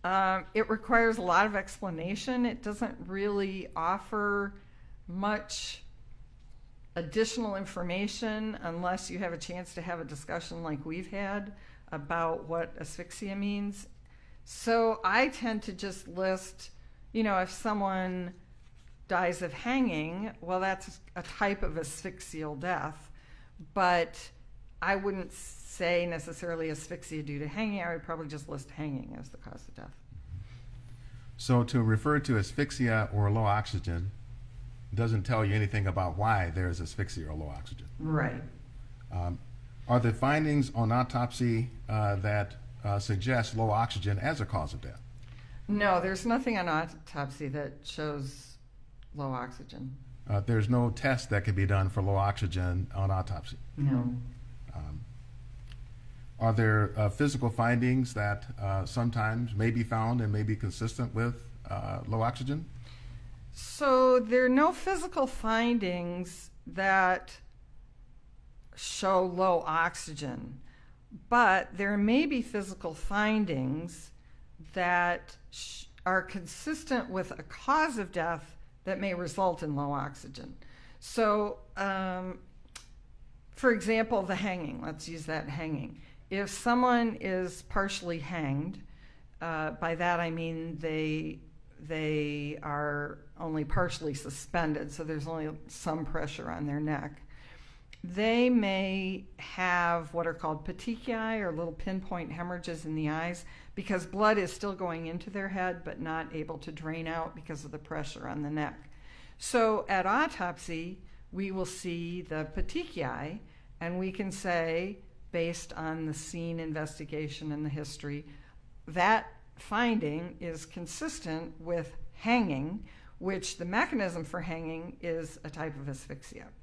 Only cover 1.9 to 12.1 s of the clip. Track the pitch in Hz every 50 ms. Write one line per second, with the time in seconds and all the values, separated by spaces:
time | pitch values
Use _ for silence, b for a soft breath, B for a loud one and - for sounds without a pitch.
1.9 | 165 160 165 180 196 233 - 262 254 247 240 240 220 240 - 208 208 208 233 208
2.9 | - - 175 175 190 196 202 208 202 202 196 196 190 190 - - - 165 165 170
3.9 | 190 202 - - 220 208 208 208 202 202 202 202 202 B B B B B B B
4.9 | B B - - 175 185 202 208 214 214 214 - - - - - - - - -
5.9 | - - - - - - - - - - - - - - - - - - - -
6.9 | - 170 170 147 - 214 226 220 - 247 226 208 196 190 196 - - 180 175 180
7.9 | 175 190 202 208 - - 240 220 214 214 220 220 214 - - 170 165 170 180 180
8.9 | 185 180 - - 170 180 202 175 170 160 - - 175 180 180 - - 175 165 180
9.9 | 175 165 165 - 151 139 - - - 170 165 - 170 170 165 160 151 139 151 160
10.9 | 160 180 180 - - 196 202 196 202 202 202 208 202 B B B B B B B
11.9 | - 151 143 143